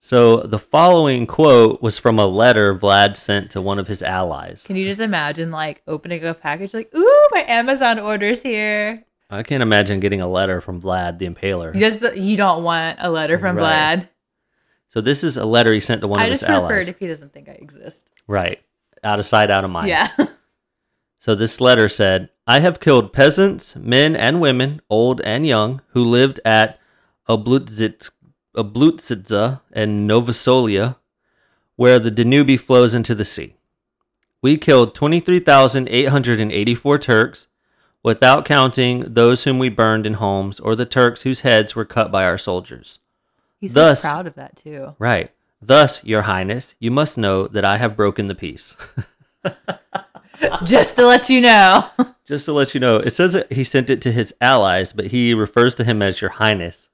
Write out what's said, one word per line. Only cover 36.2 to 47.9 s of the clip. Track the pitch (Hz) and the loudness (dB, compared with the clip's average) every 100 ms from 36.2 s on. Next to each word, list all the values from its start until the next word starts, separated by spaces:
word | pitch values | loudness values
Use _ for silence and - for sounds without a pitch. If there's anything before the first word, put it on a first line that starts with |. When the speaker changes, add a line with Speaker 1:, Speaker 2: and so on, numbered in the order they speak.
| 120 113 | 0 -2
Speaker 1:
and | 107 | -2
eighty-four | 101 104 117 143 143 | -2 -2 -2 0 -2
Turks, | 143 113 107 - - _ _ _ _ _ | 2 2 2 -4 -20 _ _ _ _ _
without | 113 110 127 143 | -4 2 4 4
counting | - 147 131 123 123 123 127 | 2 0 0 0 -2 -2 -4
those | 117 117 123 | 2 4 4
whom | - 127 | 0 -2
we | 127 | -2
burned | 107 110 110 107 | 0 0 0 -2
in | 101 | -4
homes | 101 98 98 98 | -2 -2 -4 -8
or | - 110 | -6 -4
the | 120 | -2
Turks | 131 120 120 | 0 0 0
whose | 131 127 | -6 -4
heads | 131 113 107 - | 0 0 0 -8
were | 107 | -8
cut | - 107 | -4 -2
by | 98 92 | 0 -2
our | 87 | -4
soldiers." | - 90 90 62 - _ _ _ _ _ _ _ | -6 -8 -10 -20 -20 _ _ _ _ _ _ _
Speaker 2:
He's | 196 | -2
Speaker 1:
Thus | 127 160 139 | 4 4 4
Speaker 2:
so | 156 | -2
proud | 147 180 | -6 -10
of | |
that, | 139 135 _ | -16 -20 _
too. | - 151 135 151 | -20 -18 -18 -6
Speaker 1:
Right. | 113 107 - _ _ _ | -2 -2 -4 _ _ _
"Thus, | 107 139 143 - | 2 4 4 0
Your | - 107 | -4 -2
Highness, | 98 92 95 117 - _ | -2 -4 -4 -8 -10 _
you | 113 | -4
must | 131 147 - | -2 -2 -2
know | 104 95 95 | -2 -2 -2
that | 104 | -2
I | 98 101 | -2 -2
have | 117 | -4